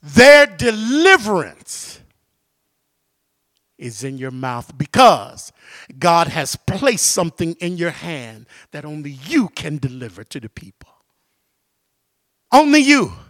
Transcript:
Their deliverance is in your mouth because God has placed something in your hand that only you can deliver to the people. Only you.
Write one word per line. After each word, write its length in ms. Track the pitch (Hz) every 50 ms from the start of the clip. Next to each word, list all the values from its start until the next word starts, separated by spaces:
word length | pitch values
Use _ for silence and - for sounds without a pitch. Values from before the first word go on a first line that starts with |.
| _
Their 440 | 147 - - 247 277 294 294 285
deliverance 1500 | 294 196 160 - 240 220 214 220 233 262 302 330 370 381 339 214 208 208 180 143 92 - _ _ - - - - - - - _ _ _ _ _ _ _ _ _ _ _ _ _ _ _ _ _ _ _ _ _ _ _ _ _ _ _ _ _ _ _ _ _ _ _ _
is 240 | - 123 113 104 120
in 160 | 135 135 131
your 140 | 131 131 127
mouth 440 | 127 131 131 123 120 - _ -
because 760 | 131 147 - - - 254 233 175 123 101 - - - - - _ _ _ - - - - _ - 131
God 260 | 127 175 170 170 170
has 300 | 160 - 160 143 131 -
placed 500 | - _ - - 190 262 277 240 185 -
something 460 | - - 208 175 170 - - 180 165 170 _
in 160 | 180 175 180
your 140 | 170 170 170
hand 560 | - - - 175 165 143 123 113 113 107 117 _ - - - _ -
that 120 | 147 143
only 280 | 151 151 151 147 143 143
you 360 | 131 135 175 311 311 233 170
can 280 | _ - - 156 151 147
deliver 460 | 123 131 127 127 123 113 90 - 110
to 160 | _ - 139
the 80 | 113 110
people. 420 | _ - 87 95 _ _ - _ _ _ _ _ _ _ _ _ _ _ _ _ _ _ _ _ _ _ _ _ _ _ _ _ _ _ _ _ _ _ _ _
Only 300 | - 269 311 294 285 302
you. 320 | 269 277 294 277 202 113 92 - - _